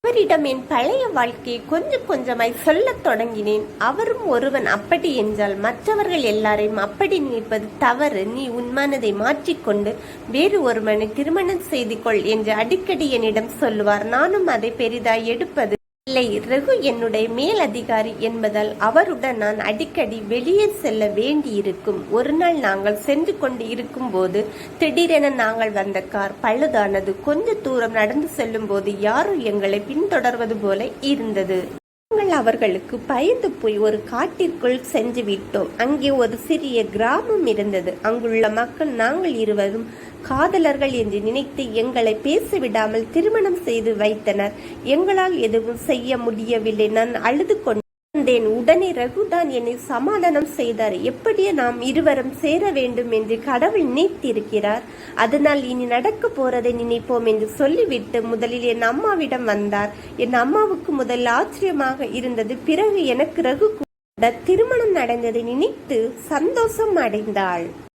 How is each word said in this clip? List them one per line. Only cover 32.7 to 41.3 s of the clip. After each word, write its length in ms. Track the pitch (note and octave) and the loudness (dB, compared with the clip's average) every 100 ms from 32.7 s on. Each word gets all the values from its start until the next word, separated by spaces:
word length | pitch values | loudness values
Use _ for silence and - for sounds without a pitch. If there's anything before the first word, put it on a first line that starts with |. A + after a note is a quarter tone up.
| F#3 - B3 - | 0 -6 -10 -4
பயந்து 400 | B3+ E4 B4 F#4+ - | 0 2 2 0 -2
போய் 180 | A3+ G#3 | -2 2
ஒரு 180 | G#3+ G#3+ - | 2 0 -4
காட்டிற்குள் 720 | A#3 E4 - F4+ - B3 B3+ - | -4 -4 0 -2 0 0 0 0
சென்று 360 | - A3+ A#3+ G#3 | -2 0 -2 -2
விட்டோம். 440 | F#3+ - G3+ F3+ - | -4 -2 -2 -2 -2
அங்கே 320 | A#3+ D4 C#4 C4+ | 0 2 2 4
ஒரு 120 | A3+ A3+ - | 2 0 -2
சிறிய 320 | D#4 C#4+ A#3 G#3 | -2 0 0 0
கிராமம் 600 | G3+ A3+ D#4 A#4+ G#4+ C#4 | 0 2 0 0 0 2
இருந்தது. 440 | G#3 G3+ F#3+ F3+ F3+ | 0 0 -2 -2 -4
அங்குள்ள 480 | G#3+ A#3+ A3+ A3+ A3 A3 | -2 -2 0 2 2 0
மக்கள் 340 | A#3+ - D#4 A#3 | -4 -2 -4 0
நாங்கள் 380 | A3+ D#4+ F4+ A#3+ | 0 0 -2 0
இருவரும் 440 | G#3+ G#3 G3 A3 A3+ - - - | 0 2 0 -2 -8 -14 -18 -16
காதலர்கள் 720 | - C4 E4+ F#4+ D#4 C#4 C#4 B3 | -6 2 2 4 2 2 0 0
என்று 180 | G#3+ G3+ | 0 0
நினைத்து 420 | G#3+ | 0